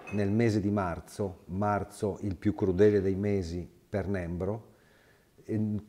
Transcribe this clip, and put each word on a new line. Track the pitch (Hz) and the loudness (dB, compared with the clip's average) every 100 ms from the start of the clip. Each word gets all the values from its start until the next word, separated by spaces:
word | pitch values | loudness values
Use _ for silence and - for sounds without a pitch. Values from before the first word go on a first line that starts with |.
| - | -8
nel | 101 98 | -2 0
mese | 107 117 104 | 2 4 2
di | 98 | 2
marzo, | 101 92 82 - - 98 90 - | 0 0 -4 -10 -6 -6 -6 -8
marzo | 92 104 101 95 - 104 98 | -2 0 0 -2 -4 -4 -2
il | 104 87 | -6 -2
più | 104 | -2
crudele | 98 95 90 107 104 | 0 2 6 6 6
dei | 95 95 | 2 0
mesi | 104 101 85 87 82 - _ | 0 0 -2 -6 -10 -14 _
per | 101 90 | -6 -2
Nembro, | 95 87 87 95 113 - - _ _ _ _ _ _ - | -4 -4 -4 -4 -6 -10 -20 _ _ _ _ _ _ -6
ehm, | 110 107 104 | -2 -2 -4